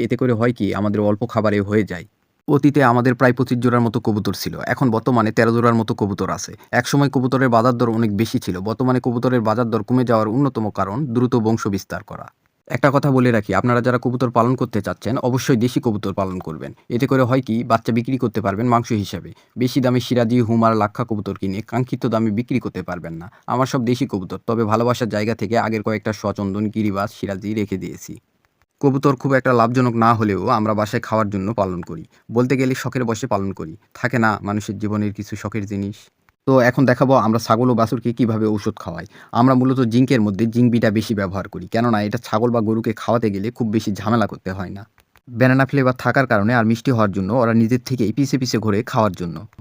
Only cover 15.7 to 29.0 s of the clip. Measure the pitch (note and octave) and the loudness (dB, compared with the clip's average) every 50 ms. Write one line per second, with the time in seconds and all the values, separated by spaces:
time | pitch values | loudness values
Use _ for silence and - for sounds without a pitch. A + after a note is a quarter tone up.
15.7 | - D3+ - B2 G#2 G#2 - G2 F#2 - F#2+ F#2 F#2 F#2 - D#2+ D#2+ D2 C2+ D2 | -2 -2 -2 -2 -2 -2 -4 -6 -4 -4 -4 -4 -6 -8 -10 -10 -12 -12 -12 -14
16.7 | - _ _ - - A#2 C3+ B2 C3+ C3 C3 A2 C3 C3+ B2+ - A2 A2+ C3 A#2 | -16 _ _ -6 -4 -2 0 2 2 2 2 2 2 0 0 -2 -2 -2 0 2
17.7 | A#2 A2+ - - A2+ A#2+ A2+ - C3+ A#2+ B2 A2+ - A2 - G2 F#2+ G2+ B2 B2 | 0 0 2 0 0 0 0 -2 -2 -2 -2 -2 -2 -2 -2 -2 -2 0 0 2
18.7 | A#2 A#2 A#2+ - A#2+ G#2 F#2+ - - E2+ E2 E2 - _ _ _ - A2 B2 B2+ | 2 0 0 0 -2 -2 -2 -4 -8 -12 -12 -14 -20 _ _ _ -6 -4 -2 -2
19.7 | - C#3 B2 C3 B2 B2+ B2 - A#2+ A#2+ A#2+ A2+ B2 B2+ A#2 G#2+ A#2 A#2 A2+ A2+ | 0 0 2 2 2 0 0 0 0 0 2 2 2 2 2 2 2 4 4 4
20.7 | A2+ G#2+ G#2 G#2+ - - A#2 - A2+ G#2 G2 G2 F#2+ - - G2 F#2+ G#2 A2+ - | 4 2 0 -2 -2 -4 -6 -4 -4 -6 -4 -6 -6 -6 -6 -6 -6 -6 -8 -6
21.7 | - A#2+ B2+ - - A#2+ - B2 A2+ A2 A2+ A2 G2+ A2 B2 - C3+ A#2 - G2+ | -4 -4 -4 -4 -4 -4 -2 0 0 0 0 0 0 -2 -2 -2 -4 -4 -4 -6
22.7 | - F#2 E2+ - F2 F2 D#2+ E2 E2 D#2+ E2 - - _ _ - A#2 B2 C3 B2 | -8 -8 -8 -8 -10 -10 -10 -12 -12 -12 -14 -18 -20 _ _ -4 -2 0 0 0
23.7 | - C#3 A2+ A#2+ B2+ - C#3 - - - F#2+ E2 B2 A#2 - - A2+ A2+ A2+ G#2 | 0 -2 0 0 0 0 -2 -4 -4 -6 -6 -6 -10 -8 -4 -2 -2 0 0 2
24.7 | A2 A2+ A#2+ B2 A#2+ - B2+ G#2 G#2+ G#2 G#2+ A2+ A2+ - A2 G2 A#2 A2+ G#2 A2 | 2 2 2 2 0 0 -2 -4 -2 -2 -2 -2 -4 -4 -4 -2 0 0 0 0
25.7 | A2 A2 G#2 A2+ A2 G#2 - A2+ G#2+ - - G2+ G2 - G2+ G2 F#2+ G#2+ G#2+ G#2 | -2 -2 -2 -2 -2 -2 -2 -4 -6 -4 -4 -4 -4 -2 -2 -2 -2 -2 -2 -2
26.7 | - A2 G#2 G#2 F#2+ G2 G2+ G#2+ - - - G2 G2 F#2 F#2 G2+ A2 A2 G2+ G2 | -2 -2 -2 -2 -2 -2 -4 -6 -6 -8 -8 -8 -6 -6 -6 -6 -4 -4 -4 -4
27.7 | G2 F#2 F2+ F2 - - - - - - _ _ _ _ _ _ _ _ _ _ | -4 -6 -8 -10 -12 -14 -16 -18 -18 -20 _ _ _ _ _ _ _ _ _ _
28.7 | _ - - C#3 C3 C#3 | _ 0 2 2 2 2